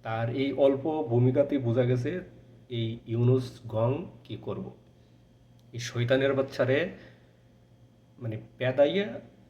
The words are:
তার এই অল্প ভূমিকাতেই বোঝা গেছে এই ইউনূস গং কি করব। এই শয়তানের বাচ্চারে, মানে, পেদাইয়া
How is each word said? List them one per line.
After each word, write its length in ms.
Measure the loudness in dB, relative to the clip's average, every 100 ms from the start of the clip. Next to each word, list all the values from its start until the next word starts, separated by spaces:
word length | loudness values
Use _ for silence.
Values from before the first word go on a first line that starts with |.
তার 280 | -6 -4 -4
এই 220 | -2 -2
অল্প 500 | 4 4 4 -2 -4
ভূমিকাতেই 560 | 0 4 4 4 2 0
বোঝা 260 | 0 2
গেছে 360 | 2 0 -2 -6 -10 -20 -20 -20 _
এই 300 | -6 -6 -6 -6
ইউনূস 540 | 2 4 4 0 -12 -8
গং 380 | -2 0 -2 -8 -16
কি 120 | -14 -12
করব। 380 | -8 -8 -10 -16 _ _ _ _ _ _ _ -20 _
এই 60 | -12
শয়তানের 560 | -8 -4 2 2 2
বাচ্চারে, 560 | 0 -2 -2 2 2 0 -8 -20 -20 _ _ _ _ _ _ -20 _ _ -12
মানে, 220 | -10 -10 -12 -4
পেদাইয়া 600 | -2 4 2 2 -4 -8 -14 -20